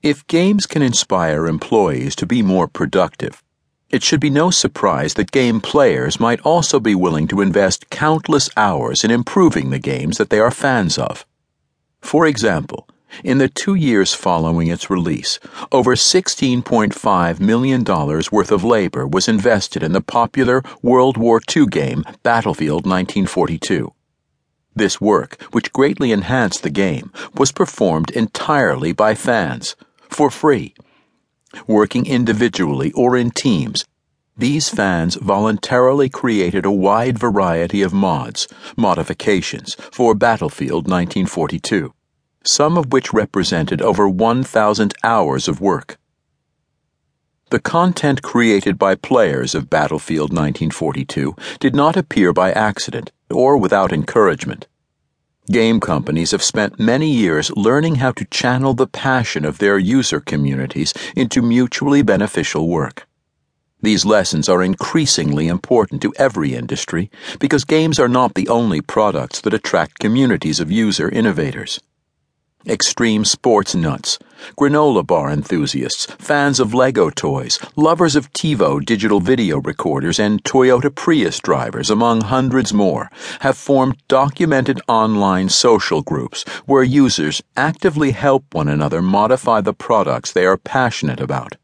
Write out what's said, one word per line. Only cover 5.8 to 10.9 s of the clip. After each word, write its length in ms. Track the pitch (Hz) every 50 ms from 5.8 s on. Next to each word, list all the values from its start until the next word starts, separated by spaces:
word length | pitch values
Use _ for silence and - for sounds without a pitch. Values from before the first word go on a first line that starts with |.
| 139 120 82 64 64 73 - -
might 200 | 117 117 120 -
also 380 | - 147 165 175 156 - - 139
be 160 | 107 110 104
willing 340 | 92 90 90 80 78 78 -
to 120 | - 98
invest 480 | 101 95 82 101 98 95 95 - - _
countless 640 | - - 151 151 160 156 147 - 151 139 - - -
hours 480 | 214 214 202 - 139 120 117 127 - -
in 60 | 107
improving 600 | 117 120 123 - - 196 185 160 - 85 67 67
the 80 | 65 67
games 400 | - 139 67 - 135 - - -
that 120 | 107 -
they 80 | - 107
are 120 | 110 120
fans 480 | 123 - - 139 127 120 98 82